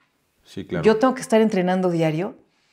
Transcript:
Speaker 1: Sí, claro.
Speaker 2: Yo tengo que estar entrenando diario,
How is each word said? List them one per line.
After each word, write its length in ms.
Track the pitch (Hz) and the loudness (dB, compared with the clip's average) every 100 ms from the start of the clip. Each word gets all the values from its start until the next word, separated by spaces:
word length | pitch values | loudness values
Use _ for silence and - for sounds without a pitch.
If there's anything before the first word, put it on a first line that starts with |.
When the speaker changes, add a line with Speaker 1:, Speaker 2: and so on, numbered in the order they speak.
| _ _ _ _ _ | _ _ _ _ _
Speaker 1:
Sí, 180 | - | -14
claro. 220 | - 220 175 | -8 0 2
Speaker 2:
Yo 100 | 214 | 2
tengo 160 | 262 | 2
que 80 | 254 | -2
estar 200 | - 220 | 0 2
entrenando 480 | 220 196 180 185 185 | 2 0 0 0 0
diario, 460 | 170 160 156 202 - _ _ _ | 0 0 -2 -6 -10 _ _ _